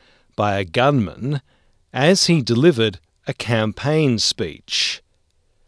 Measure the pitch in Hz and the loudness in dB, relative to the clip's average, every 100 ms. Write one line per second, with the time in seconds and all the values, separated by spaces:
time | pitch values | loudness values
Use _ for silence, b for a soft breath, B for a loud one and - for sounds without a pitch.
0 | b b b - 104 98 92 120 135 143 | b b b -4 -2 -2 -4 0 2 2
1 | 98 - 127 147 _ _ _ _ _ 123 | -2 -6 -6 -6 _ _ _ _ _ 0
2 | 151 190 - 170 117 117 165 120 110 95 | 2 4 4 2 2 4 4 4 0 -2
3 | _ _ - - 110 117 110 - 143 156 | _ _ -10 -8 -2 0 0 -2 -2 0
4 | 147 113 - - 85 - - - - - | 2 0 -2 -4 -6 -8 -8 -4 -4 -6
5 | _ _ _ _ _ _ | _ _ _ _ _ _